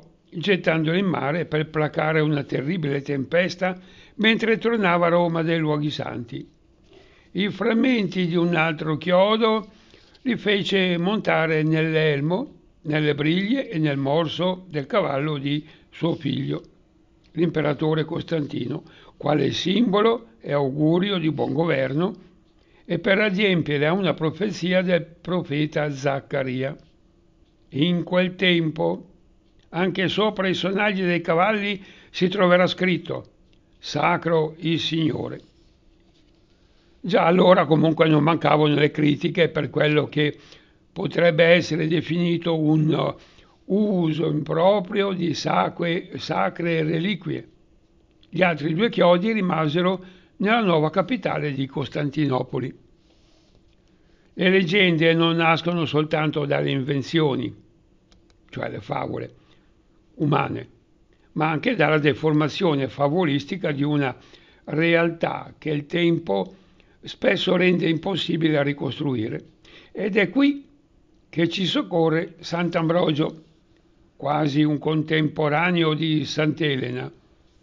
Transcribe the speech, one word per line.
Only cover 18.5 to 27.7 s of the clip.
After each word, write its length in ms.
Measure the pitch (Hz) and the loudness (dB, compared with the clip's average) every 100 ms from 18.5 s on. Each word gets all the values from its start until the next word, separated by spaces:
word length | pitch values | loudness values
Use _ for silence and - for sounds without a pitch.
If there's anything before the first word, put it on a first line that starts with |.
| - - 147 - - - - | -6 -6 -8 -12 -20 -20 -6
quale 340 | 147 151 135 | 0 2 0
simbolo 760 | 117 170 202 233 202 226 233 - _ | -2 0 2 2 2 2 0 -4 _
e 120 | 139 | -4
augurio 640 | 143 135 147 151 175 202 185 | -2 -2 0 2 2 2 0
di 140 | 156 | -2
buon 220 | 139 120 | -2 -2
governo 600 | 135 170 139 131 143 185 - - _ _ _ _ _ - | 0 0 0 0 0 -2 -4 -16 _ _ _ _ _ -6
e 140 | 170 | -2
per 200 | 214 190 | 2 2
adempiere 680 | 214 185 208 175 139 147 151 | 2 2 2 2 2 0 2
a 60 | |
una 200 | 190 180 | 2 0
profezia 680 | - 156 160 208 175 175 185 | 0 -2 -2 -4 -4 0 0
del 240 | 180 175 151 | 2 0 -2
profeta 840 | - - 180 139 143 151 151 147 | -12 -6 -4 -2 -2 -2 -2 -4
Zaccaria. 840 | 135 139 135 - 139 131 127 135 156 - _ _ _ _ _ _ _ | -2 -2 -4 -4 -4 -4 -4 -6 -8 -18 _ _ _ _ _ _ _
In 340 | _ | _